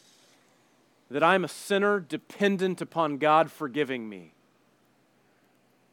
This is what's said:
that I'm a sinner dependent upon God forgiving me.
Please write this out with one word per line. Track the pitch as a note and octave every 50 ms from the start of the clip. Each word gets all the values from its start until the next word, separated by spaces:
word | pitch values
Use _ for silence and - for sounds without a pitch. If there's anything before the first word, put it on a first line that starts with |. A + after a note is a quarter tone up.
| _ _ _ _ _ _ _ _ _ _ _ _ _ _ _ _ _ _ _ _ _ -
that | B2 D3 D#3
I'm | E3+ F#3+ F#3+ E3+
a | C#3+
sinner | - - - - G3+ G3 G3+ G3+ G#3 G3+
dependent | E3 - D3+ D3+ - - - - G3+ G3 G3 E3+ F#3+ F#3 F3 -
upon | E3+ - - E3 E3 D3 C#3+
God | C3 D3+ D3+ D3+ D#3+ D#3+ D3
forgiving | - - D#3 C3+ A2+ D3 D3 B2+ C3 B2 A2+
me. | A2 G2+ F#2 E2+ D#2 _ _ _ _ _ _ _ _ _ _ _ _ _ _ _ _ _ _ _ _ _ _ _ _ _ _ _ _ _ _ _ _